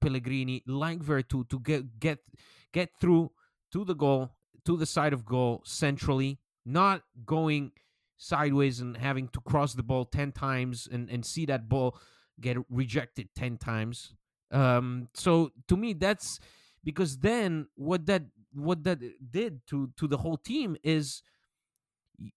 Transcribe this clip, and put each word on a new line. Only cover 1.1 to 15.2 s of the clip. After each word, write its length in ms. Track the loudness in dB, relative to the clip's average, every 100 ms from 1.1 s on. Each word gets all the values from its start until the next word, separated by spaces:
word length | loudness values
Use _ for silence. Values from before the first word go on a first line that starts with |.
| 0 0 -2 -2
to 100 | -4
get, 400 | 0 -2 -2 -4
get, 200 | -2 -2 _ -20 -20 -20 _
get 180 | -4 -4 _
through 320 | 6 6 4 -6 _ _ _
to 120 | -6
the 100 | -4
goal, 360 | 0 2 2 0 -10 _ _
to 120 | -2 0
the 100 | 0
side 260 | 0 0
of 140 | 0 0
goal 360 | 2 2 0
centrally, 720 | -6 -2 0 0 0 0 0 -4 _ _
not 380 | -2 2 2 2 -6 -18 -2
going 460 | 0 2 0 -2 -10 _ _ _ _
sideways 640 | -4 0 2 4 4 0
and 160 | -6 -4
having 320 | -4 -4 -4
to 120 | -8
cross 340 | 0 0 2
the 80 | -2
ball 240 | -2 -2 0
ten 260 | -2 -4
times 560 | -4 -2 -2 -2 -6 -6
and, 200 | -6 -4
and 140 | -6
see 200 | -6 -4
that 240 | -2 -2 0
ball 300 | 0 0 -2 -14 _ _ -8
get 160 | -4 -4 -2
rejected 580 | -2 0 -2 -4 -10 -12 -8
ten 220 | -6 -6
times. 560 | -4 -4 -4 -6 -16 -20 _ _ _
Um, 580 | 4 6 4 2 -4 -8
so 400 | -2